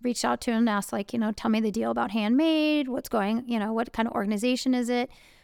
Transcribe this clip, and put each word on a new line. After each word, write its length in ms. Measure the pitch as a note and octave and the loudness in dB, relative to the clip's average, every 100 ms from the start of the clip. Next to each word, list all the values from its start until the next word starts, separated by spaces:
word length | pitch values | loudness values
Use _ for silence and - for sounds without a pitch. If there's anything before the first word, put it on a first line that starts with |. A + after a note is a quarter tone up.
reached 240 | B3 A#3+ | -4 0
out 160 | A#3+ A#3+ | 0 0
to 100 | - | 0
and 160 | A3+ A#3 | 2 2
asked, 240 | G3+ - | 2 -2
like, 200 | - G3+ | -4 -4
you 60 | A#3+ | -2
know, 140 | G#3+ | -2
"Tell 180 | G#3+ A3+ | -2 0
me 80 | A3 | 2
the 140 | A3 | 2
deal 180 | G#3+ A3+ | 0 -2
about 220 | A#3 G#3+ | 0 -2
Handmade. 760 | G#3+ G#3 B3+ D#4+ D#4 D4+ D4+ C4 | 0 2 4 4 4 2 2 0
What's 220 | B3+ - | -4 -2
going, 340 | A3+ G3 A3+ A#3+ | 0 0 -2 -2
you 100 | A#3 | -2
know, 140 | G#3 | -2
what 200 | A3 A3+ | -2 -2
kind 140 | - A3+ | -2 -2
of 80 | |
organization 600 | - G3+ G#3+ B3 B3+ C4 | 0 -2 0 0 0 2
is 140 | B3+ A#3+ | 0 0
it?" 220 | A#3+ B3+ - - - | -2 -2 -8 -20 -20